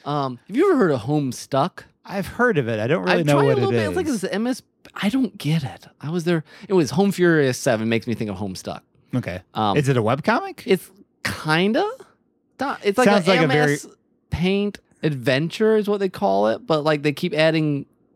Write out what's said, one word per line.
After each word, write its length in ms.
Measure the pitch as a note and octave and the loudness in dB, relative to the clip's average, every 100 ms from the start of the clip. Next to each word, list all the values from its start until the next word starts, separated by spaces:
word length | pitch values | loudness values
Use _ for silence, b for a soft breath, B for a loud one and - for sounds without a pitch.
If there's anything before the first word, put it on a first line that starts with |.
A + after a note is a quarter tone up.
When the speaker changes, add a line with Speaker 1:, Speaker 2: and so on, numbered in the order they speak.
Speaker 1:
Um, 340 | - D3 C3+ A#2+ - | -6 -4 -4 -8 -8
have 80 | A3+ | 0
you 120 | G4 | 2
ever 80 | C#4+ | 4
heard 120 | F#3 | 2
of 100 | B2+ | 0
Homestuck? 840 | A2 D3+ C3+ - - C3+ F3 - - _ | 0 -2 -2 -6 -4 0 0 -4 -20 _
Speaker 2:
I've 220 | - G3 - | -12 -8 -6
heard 320 | - B3 E3 | 0 2 2
of 100 | A2+ | 0
it. 100 | A2 | -2
I 60 | A#2 | 0
don't 180 | F3+ | 0
really 160 | F3+ F3+ | 2 0
Speaker 1:
I've 60 | D3 | 4
Speaker 2:
know 80 | |
Speaker 1:
tried 100 | C#3+ C#3 | 4 4
Speaker 2:
what 60 | |
Speaker 1:
a 20 | C3 | 2
little 140 | A#2+ | 2
Speaker 2:
it 20 | |
Speaker 1:
bit. 140 | A#2 G#2 | 0 0
It's 80 | - | -2
like 100 | D4+ | -2
Speaker 2:
is. 140 | A3+ | -4
Speaker 1:
this 100 | F#3+ | -4
M 160 | F#3+ A#3+ | -4 -4
S. 160 | C4 - _ - | -6 -10 _ -18
I 140 | - G3+ | -6 -2
don't 280 | C4+ B3 - | 0 -2 -4
get 240 | D3 D#3+ | -2 -2
it. 220 | B2 - - _ | -2 -12 -20 _
I 100 | C#3+ | -6
was 140 | F3 | -4
there. 200 | D#3+ E3 - B F#3+ | 0 -2 -2 B 0
It 40 | |
was 160 | F#3 B2 | 2 2
Home 220 | C#3+ G3+ | 2 2
Furious 460 | F3 F3 D#3+ C3+ B2+ | 4 4 4 2 0
seven 300 | C#3 A2 A2 | 0 0 2
makes 180 | A2+ A#2 | -2 -2
me 80 | |
think 160 | G#2+ G#2+ | -6 -6
of 60 | F#2+ | -6
Homestuck. 440 | G2+ F2+ - C#2+ _ _ _ | -8 -10 -10 -12 _ _ _
Speaker 2:
Okay. 260 | B2+ G2 F2+ - | -8 -6 -10 -10
Speaker 1:
Um, 220 | - G#2+ G2 | -4 0 0
Speaker 2:
Is 120 | C3+ | 2
it 80 | B2 | 2
a 60 | |
webcomic? 600 | G#2+ C#3 G#3+ A#3+ G4 - - | 2 0 0 0 -2 -8 -2
Speaker 1:
It's 240 | F#3 - _ _ _ | -2 -2 _ _ _
kinda. 640 | - - D#3 D#3 G3 B3+ G#4 C5 - _ _ _ _ - C#4 - | -8 -6 0 0 2 0 -2 -6 -18 _ _ _ _ -10 -8 -4
It's 160 | G#3 G3+ | -2 2
like 60 | A3+ | 4
Speaker 2:
Sounds 220 | G3+ E3+ | 4 4
Speaker 1:
an 80 | F3 | 2
Speaker 2:
like 80 | |
a 20 | D#3+ | 4
very 240 | D3+ D3+ | 2 2
Speaker 1:
M 0 | |
S 120 | C#3+ - - _ _ - | 0 -6 -20 _ _ -10
Paint 480 | D3 F3+ G3+ G3+ - _ _ | -2 0 0 -2 -8 _ _
adventure 760 | E3 C3+ A#2 C3 E3 - A3 A3 | -6 -2 0 0 0 0 2 2
is 120 | G3+ | 0
what 120 | G3+ | -2
they 80 | G3 | -2
call 400 | - G3 G3 G#3+ | -2 0 2 0
it, 180 | - B2+ | 0 0
but, 160 | D#3 | 0
like, 200 | D3+ D3+ | 2 0
they 100 | D3 | 0
keep 200 | C#3 F3+ | -2 -2
adding 520 | D3+ D#3+ D#3+ D3+ C#3 - _ _ | 2 2 2 0 -2 -6 _ _